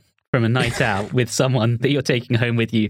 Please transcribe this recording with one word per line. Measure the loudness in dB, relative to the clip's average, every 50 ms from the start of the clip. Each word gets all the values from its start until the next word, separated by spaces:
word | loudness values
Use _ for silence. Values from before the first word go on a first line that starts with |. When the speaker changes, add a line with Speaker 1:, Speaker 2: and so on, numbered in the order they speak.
| _ _ _ _ _ _
Speaker 1:
from | -2 0 0
a | 2
night | 2 2 0 0 0 0
out | 0 0 0 -2 -2 -2 -2
Speaker 2:
<laughs> |
Speaker 1:
with | -2 -2 0
someone | 0 0 0 2 2 2 0 0 0 0
that | 0 0
you're | 0 0
taking | 0 -2 -2 -2 -2 -2 -2
home | 0 0 0 0
with | 0 0 0 0
you, | 0 0 0